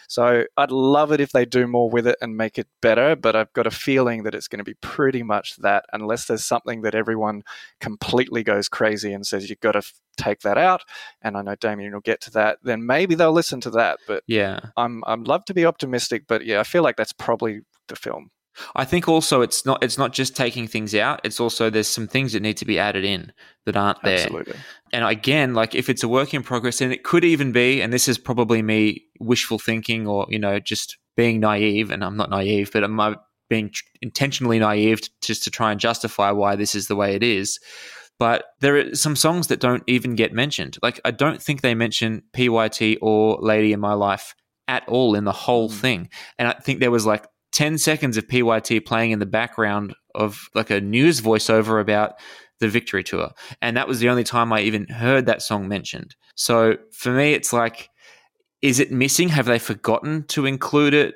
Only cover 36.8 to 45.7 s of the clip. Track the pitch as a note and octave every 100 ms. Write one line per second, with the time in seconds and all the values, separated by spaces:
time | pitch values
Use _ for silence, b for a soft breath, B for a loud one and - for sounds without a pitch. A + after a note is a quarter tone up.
36.8 | - G2+ G2 G2 A#2 G2 G2+ - B B
37.8 | B B B - A#2 A#2 - - C#3 C#3+
38.8 | - C#3+ D3+ C#3+ D#3+ F3 D#3+ - B2 B2
39.8 | - B2 B2 A2+ A2 A2 C#3+ - D2 -
40.8 | A#2+ - - A2+ D3 - - C#3 B2+ A#2
41.8 | A2+ - A2+ A2 - - B2 A2+ A2 -
42.8 | A2 A2 A2 G#2+ A2 - A2 G#2+ G#2+ G#2
43.8 | G#2 G#2 G2+ G2 - - _ _ - B2+
44.8 | - B2 B2 G#2 G#2 - - A#2+ A2+